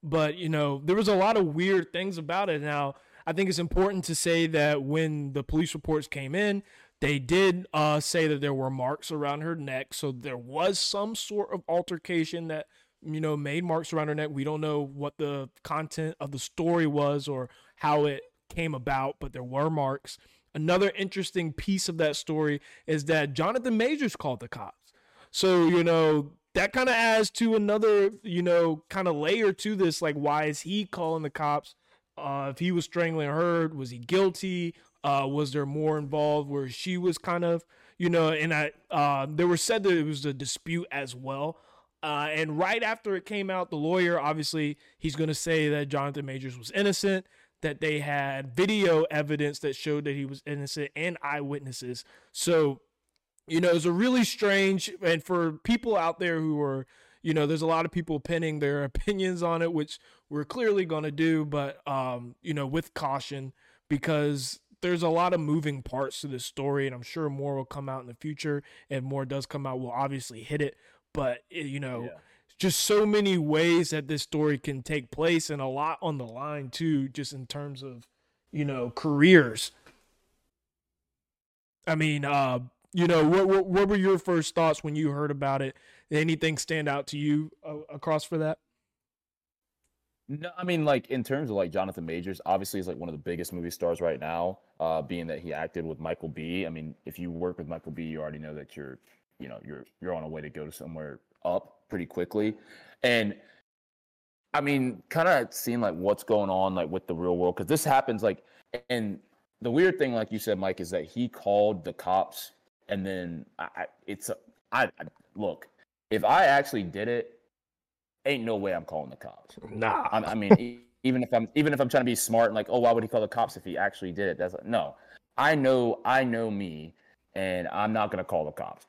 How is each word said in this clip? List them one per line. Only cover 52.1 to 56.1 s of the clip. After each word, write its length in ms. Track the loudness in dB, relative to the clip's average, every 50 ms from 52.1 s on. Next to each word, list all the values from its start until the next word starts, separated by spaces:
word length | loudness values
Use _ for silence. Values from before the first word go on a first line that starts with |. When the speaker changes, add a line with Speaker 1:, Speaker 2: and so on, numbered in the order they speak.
| -20 -20 _ _ -10
Speaker 1:
So, 480 | -4 0 4 4 4 4 4 2 -2 _ _ _ _ _ _ _ _ _ _ _ _ _ -4
you 140 | 0 2
know, 80 | 4 4
it's 140 | 4 4 4
a 80 | 2 2
really 320 | 4 4 4 4 4 4
strange, 640 | 2 0 0 2 4 4 4 4 4 2 0 -2 -6 -6 -2
and 220 | 0 2 2 0 0
for 300 | 0 0 2 2 0 -2
people 420 | -2 0 0 0 2 2 2 2
out 240 | 2 2 2